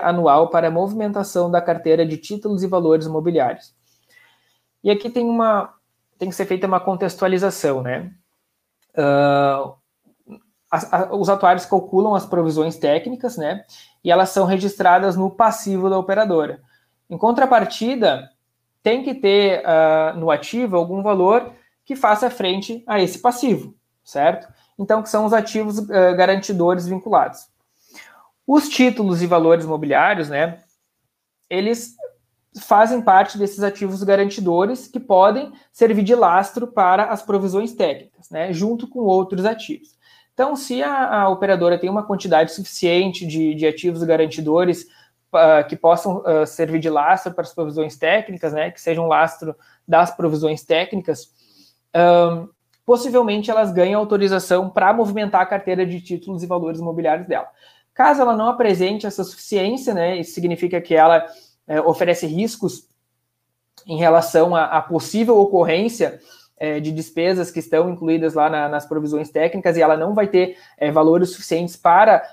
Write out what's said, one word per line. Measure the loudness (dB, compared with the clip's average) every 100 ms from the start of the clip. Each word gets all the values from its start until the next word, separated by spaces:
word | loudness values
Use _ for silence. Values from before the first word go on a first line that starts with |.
| 0
anual | 2 4 4 4
para | 2 0
a |
movimentação | -2 -4 -4 -6 -6 -4 -2 0
da | 0
carteira | 0 -4 0 2 2
de | -4
títulos | -10 -10 -6 -4
e | -2
valores | 0 2 2 0
imobiliários. | -4 -2 0 -2 -4 -16 _ _ _ _ _ _ _ _ _ _ _
E | -2
aqui | -2 -2
tem | -4 -2
uma, | 0 0 0 -2 _ _ _ _ _
tem | -10
que | -6
ser | -4
feita | -4 -2
uma | -2
contextualização, | -2 -4 -6 -4 -2 0 -2 -2 -4 -2
né? | -4 -8 -10 -18 _ _ _ _ _ _ _ -2
Ah, | 0 2 2 2 2 0 -6 -12 _ _ _ _ _ -20 _ _ _
a, | -6 -2 -2
a, | -2 -2
os | 0
atuários | 2 4 2 0
calculam | -2 0 0 0 -2
as | -2
provisões | -2 -2 0 -4 -2
técnicas, | 0 0 -2 -8 -8 -6
né? | -8 -8 -12 -20 _ _
E | 0
elas | 2 2
são | 0 0
registradas | 0 -2 0 4 4 2 0
no | -4
passivo | 2 0 0 -6 -2 0
da | -2
operadora. | -2 0 2 0 0 -8 _ _ _ _ _
Em | -2
contrapartida, | 0 2 4 4 2 -4 -4 0 0 0 -8 _ _ _ _ _
tem | -2 -2
que | -4
ter, | -2 2 4 2 0 2
ah, | 4 4 4 0 -2
no | -2
ativo | -2 -2 -6 -2 -2
algum | -2 -4
valor | -2 2 4 2 0 -18 _ _
que | _ -2
faça | 0 2 0
frente | -2 -4 -4 -6 -14 -4
a | -2
esse | -2 0
passivo, | -2 0 -2 -2 -4 _ _ _ _
certo? | 0 0 0 -10 _ _ -14
Então, | -2 -2
que | 0
são | -2 0
os |
ativos, | 0 0 -6 -6 -6 -2
ah, | 2 4
garantidores | 4 2 2 -2 0 0 0 -2
vinculados. | -8 0 0 0 -6 -20 _ _ _ _ -20 -20 _ _ _ 0
Os | 0 2
títulos | 0 0 2 -2 -2
e | 2
valores | 4 6 4 2
imobiliários, | -6 0 2 2 0 -4
né, | -2 -4 -6 _ _ _ _ _ _ _ _ _
eles | -4 -2 -4 -8 _ -20 _ _ _ _ -20
fazem | 0 2 4 2
parte | 4 4 2 -2
desses | -6 -2
ativos | -6 -4 -8 -4
garantidores | 0 2 2 -2 0 0 0 -4 -10
que | -14
podem | 2 4 4 2 -6 -14 _
servir | 0 2 2
de | 2 4
lastro | 4 2 0 -6 -6
para | 0 2 2 0
as | -4
provisões | -4 -2 -2 -4 -4
técnicas, | -4 -4 -4 -12 _ _
né, | -8 -6
junto | -4 -4 -4 -8
com | -4
outros | 0 2 0 -2 -4
ativos. | -4 -10 -14 _ _ _ _ _
Então, | -4 -2 -2
se | -8 -6
a, | -4 -2 -2 0
a | 0
operadora | 0 0 2 2 0
tem | -2
uma | -4
quantidade | -4 -6 0 2 2
suficiente | -2 -14 -4 0 2 0 -4 -8
de, | -4 -2 0
de | -2
ativos | -2 -4 -4
garantidores, | 0 2 0 -2 0 2 2 -2 -8 _ _ _ _
ah, | 4 6 6
que | 2 0
possam, | 2 2 0 -4 0
ah, | 0 0
servir | -2 -2 -2
de | -2
lastro | 0 2 0 0
para | -8
as | -10
provisões | -6 -6 -4 -6 -4
técnicas, | 0 0 -2 -8 -6
né, | -4 -8
que | -6
sejam | -6 -4 0
lastro | 2 2 -2 -12 -12 _ _ 0
das | 2 2
provisões | 0 -2 -2 -4 -4
técnicas, | -2 -2 0 -6 -6 -8 -8 _ _ _ _ _ _
ahn, | 2 6 6 4 0 -10 _ _ _ 0
possivelmente | 2 4 0 2 -2 -2
elas | 0 0
ganham | 2 2 2
autorização | 0 0 2 0 0 0 0
pra | 2 2
movimentar | 2 0 -2 -2 0
a | 0
carteira | -2 -4 -2 -4
de | -6
títulos | -10 -10 -8 -10
e | -6
valores | -4 -4 -8
imobiliários | -8 -4 -2 -2 -2
dela. | -6 -8 _ _ _ _
Caso | 0 2 4
ela | 2 2
não | 0
apresente | 0 0 2 0 -2 -8
essa | -8
suficiência, | -10 -10 -6 -2 -2 -4 -4
né, | -2 -2 -2
isso | -8
significa | -4 -4 -2 -2 -4
que | 2
ela, | 6 6 6 2 -14 _ _ _
é, | 0
oferece | 0 0 0 0 -2
riscos | -4 -4 -4 -8 -8 _ _ _ _ _ _ _ _ _ _ -10
em | 0
relação | 4 4 4 2 4 2
à, | 0
à | 0
possível | -2 -6 -4 -2 2 4
ocorrência, | 4 4 2 0 -2 -2 -4 -4 _ -20 _ _
é, | -6 -6
de | -6
despesas | -8 -8 -4 -2 -2 -4
que | -8
estão | -2 0 0
incluídas | -2 -2 0 0
lá | 0 0
na, | 0 -4
nas | -6 -6
provisões | -6 -4 -6 -4
técnicas, | -2 -2 0 -2 2
e |
ela | 2 2
não | 0
vai | -2 0
ter, | 2 0 -4 -20 _
é, | -2
valores | 2 4 4 0
suficientes | -4 -6 -4 -4 -2
para | 2 6 6 4 2